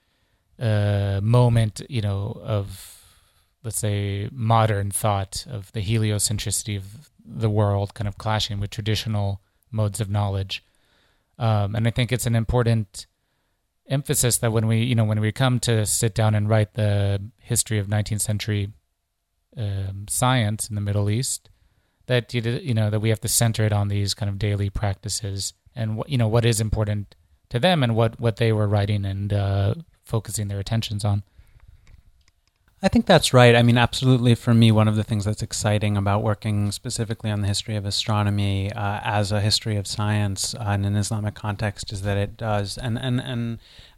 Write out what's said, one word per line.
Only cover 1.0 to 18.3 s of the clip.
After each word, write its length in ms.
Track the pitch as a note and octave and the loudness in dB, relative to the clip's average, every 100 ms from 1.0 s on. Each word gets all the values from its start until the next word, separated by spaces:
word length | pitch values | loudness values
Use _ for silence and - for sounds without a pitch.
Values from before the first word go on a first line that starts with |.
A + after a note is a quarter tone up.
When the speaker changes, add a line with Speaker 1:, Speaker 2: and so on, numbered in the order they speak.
| G2+ G2 | 0 0
Speaker 1:
moment, 600 | G#2 B2 B2 A#2 A2 - - | 4 4 6 4 2 -2 -8
you 120 | B2+ | -4
know, 400 | G#2 G2 G2+ - | -2 -2 -4 -8
of, 460 | F2 G#2 G2 F#2+ - - - _ _ _ _ _ | -4 -4 -4 -10 -18 -20 -20 _ _ _ _ _
let's 160 | A2+ - | -10 -4
say, 480 | G#2+ G2+ G2+ G2 G#2+ | -2 -2 -2 -4 -6
modern 600 | C3+ A2+ A2+ G#2+ G2+ G2+ | -4 2 4 4 2 -2
thought 540 | - A2 G2 F#2+ - - | -2 0 0 -2 -8 -10
of 220 | G#2+ F#2+ | -12 -10
the 100 | A2+ | -8
heliocentricity 920 | F#2+ A2+ G#2+ G#2 - G#2 - - - G2+ | -2 0 2 0 0 -2 -4 -6 -4 -8
of 340 | F#2+ A2 - _ - | -8 -18 -20 _ -16
the 240 | A#2 A2 | -4 0
world 440 | G#2 G#2 G2+ G2+ | 2 2 2 -2
kind 160 | - G#2 | -6 -8
of 80 | - | -6
clashing 420 | A2 G#2+ - G2+ | -2 -2 -2 -4
with 100 | G2+ | -6
traditional 720 | - G#2 G#2 A2+ G#2 G2+ G2 _ _ _ | -6 -2 -2 -2 -2 -2 -4 _ _ _
modes 300 | A2 G#2 G2+ | -2 -2 -2
of 80 | G2 | -2
knowledge. 540 | G#2 G2+ G2 F#2+ - _ _ _ _ _ _ _ - | 0 0 -2 -4 -8 _ _ _ _ _ _ _ -4
Um, 340 | A2+ G#2+ G2+ | 0 2 0
and 140 | A2 A#2 | 0 0
I 40 | |
think 200 | A#2+ A#2 | 0 0
it's 160 | B2 A#2+ | 0 0
an 80 | A#2 | 0
important 720 | A2 B2 A#2 A2+ G#2 - - _ _ _ _ _ _ _ - | 2 2 2 2 0 -8 -20 _ _ _ _ _ _ _ -6
emphasis 500 | C#3 D3 C#3+ B2 - | -4 -2 0 0 0
that 140 | A#2+ | 0
when 160 | A2 A2 | 2 2
we, 160 | A2+ | 2
you 120 | A#2+ A2+ | 2 2
know, 100 | G#2+ | 2
when 160 | G#2+ | 2
we 100 | G#2+ | 0
come 280 | - C3 B2 | 2 2 2
to 240 | - A2 G#2 | 2 2 2
sit 280 | - A#2 | 0 0
down 220 | G#2+ A2 G#2+ | 2 2 2
and 140 | G#2 | 2
write 240 | A2 G#2+ | 2 2
the 480 | - G#2 G2+ G2+ G2+ G#2 - | 0 0 2 2 0 -4 -14
history 400 | - A#2+ - G#2+ | -4 -2 0 -2
of 80 | G2+ | 0
nineteenth 340 | G#2+ G2+ A2 | -2 -2 -4
century, 520 | - | -2